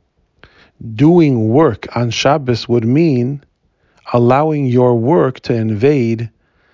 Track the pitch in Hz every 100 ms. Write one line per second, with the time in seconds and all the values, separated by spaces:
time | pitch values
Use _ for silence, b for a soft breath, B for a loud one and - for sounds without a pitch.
0 | _ _ _ _ b b b _ 113 110
1 | 151 175 147 120 110 131 151 101 - 117
2 | 120 - 135 156 131 117 - 120 113 143
3 | 170 123 123 143 - _ _ _ _ _
4 | - 120 120 135 156 151 131 123 123 120
5 | 120 175 135 - - 117 110 104 135 143
6 | 113 113 117 _ b b b